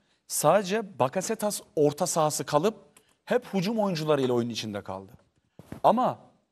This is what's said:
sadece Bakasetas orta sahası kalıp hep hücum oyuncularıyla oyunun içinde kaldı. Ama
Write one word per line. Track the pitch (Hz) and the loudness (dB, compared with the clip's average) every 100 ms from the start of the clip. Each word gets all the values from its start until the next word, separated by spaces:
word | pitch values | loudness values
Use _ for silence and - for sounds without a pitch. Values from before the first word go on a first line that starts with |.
| _ _ - | _ _ -10
sadece | - 147 190 185 214 214 - | 0 4 4 2 -4 -4 -2
Bakasetas | 127 190 180 220 208 202 - - | 0 0 -4 -4 -4 -6 -6 2
orta | 147 143 175 | 2 2 -2
sahası | 170 151 - 147 | 0 0 0 0
kalıp | 147 190 220 - _ _ _ - | 0 2 -2 -10 _ _ _ -2
hep | 240 - | -2 0
hücum | 196 180 226 | -2 0 0
oyuncularıyla | 202 165 156 147 127 | -2 -2 0 2 2
oyunun | 123 120 | 0 -2
içinde | 110 110 104 | -4 -8 -8
kaldı. | 98 95 98 - _ _ _ - - - | -10 -12 -14 -20 _ _ _ -20 -20 -2
Ama | 143 214 226 117 - _ _ | 2 2 0 -4 -10 _ _